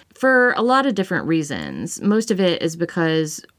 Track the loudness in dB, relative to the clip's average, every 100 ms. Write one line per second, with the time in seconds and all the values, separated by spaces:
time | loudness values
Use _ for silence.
0 | _ -2 2 4 4 2 2 2 2 0
1 | -2 -2 0 -2 -2 -6 -8 -8 -10 -2
2 | 0 2 0 0 2 0 -2 -2 -4 0
3 | 0 0 -2 -6 -14